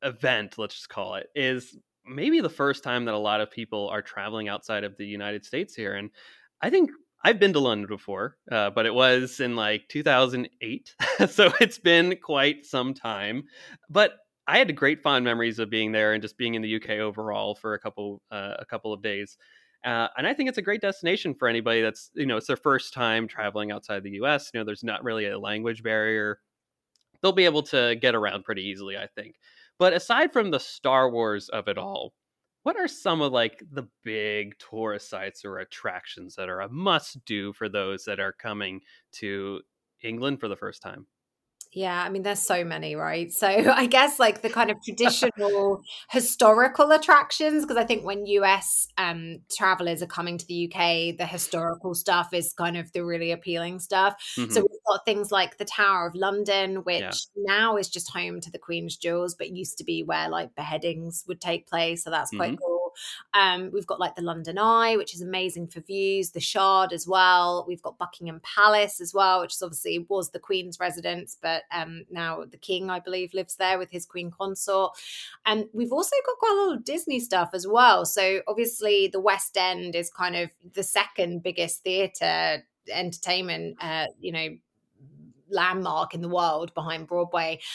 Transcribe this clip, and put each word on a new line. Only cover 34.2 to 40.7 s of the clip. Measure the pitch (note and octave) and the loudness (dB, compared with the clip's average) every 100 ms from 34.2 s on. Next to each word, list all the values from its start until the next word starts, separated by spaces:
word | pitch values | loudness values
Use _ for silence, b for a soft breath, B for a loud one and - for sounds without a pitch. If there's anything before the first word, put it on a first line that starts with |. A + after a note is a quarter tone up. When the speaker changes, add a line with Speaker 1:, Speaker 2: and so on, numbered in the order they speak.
| G#2+ G#2 G2+ G#2 | -2 -4 -6 -12
Speaker 1:
tourist | - A2 A2 G#2 - | -14 -6 -4 -6 -8
sites | G2 G2 - G2+ | -10 -10 -10 -12
or | F#2 | -12
attractions | F#2+ - A2 F2+ - - F2+ - | -12 -8 -8 -8 -12 -16 -16 -10
that | F#2 | -8
are | F#2 | -6
a | G2 | -8
must-do | C3+ F#3+ E3 - C3+ - G#2 G2+ | -4 0 0 -2 -18 -8 -6 -6
for | G2+ G#2+ | -6 -6
those | G2+ F#2+ G2 - | -4 -4 -6 -8
that | G2+ | -4
are | G2 | -6
coming | - A2+ G#2 G2 F#2+ b b b | -6 -10 -6 -8 -10 b b b
to | - G#2+ G2 G2 G2 - _ _ _ | -12 -8 -6 -6 -10 -14 _ _ _
England | A#2 A#2 C3 C3+ | -10 -4 -4 -4
for | A2 | -6
the | G2 | -6
first | G2 | -10